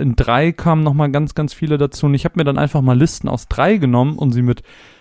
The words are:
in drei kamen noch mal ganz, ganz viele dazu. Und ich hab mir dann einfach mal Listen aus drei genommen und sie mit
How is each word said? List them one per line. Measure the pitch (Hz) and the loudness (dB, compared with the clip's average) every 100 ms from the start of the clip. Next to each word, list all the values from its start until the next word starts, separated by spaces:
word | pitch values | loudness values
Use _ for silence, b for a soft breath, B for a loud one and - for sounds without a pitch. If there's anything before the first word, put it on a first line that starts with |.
in | 143 117 | 0 0
drei | 120 120 165 | 2 2 0
kamen | 165 170 160 | 0 0 2
noch | 151 | 2
mal | 143 147 | 0 0
ganz, | 143 151 - | 0 -2 -4
ganz | 151 | -6
viele | - 156 147 | -4 -2 0
dazu. | 143 - 147 | 0 0 0
Und | 139 | 0
ich | - | 0
hab | 185 | -2
mir | |
dann | 143 139 | 0 0
einfach | 147 151 | 0 2
mal | 131 123 | 2 2
Listen | 160 - - | 0 -6 -6
aus | - - | -6 -6
drei | - 156 214 | -2 0 2
genommen | 135 120 135 156 | 2 2 0 0
und | 143 | 0
sie | 120 | 0
mit | 123 120 b b b b | 0 -2 b b b b